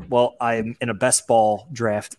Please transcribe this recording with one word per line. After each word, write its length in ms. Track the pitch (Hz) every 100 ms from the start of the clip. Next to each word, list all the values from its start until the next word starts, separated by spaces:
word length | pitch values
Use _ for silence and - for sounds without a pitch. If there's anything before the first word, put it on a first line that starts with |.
| -
Well, 260 | 123 120 -
I'm 380 | 120 113 110 120
in 100 | 120
a 40 |
best 320 | 104 127 - -
ball 420 | 117 107 104 -
draft 420 | 123 117 104 -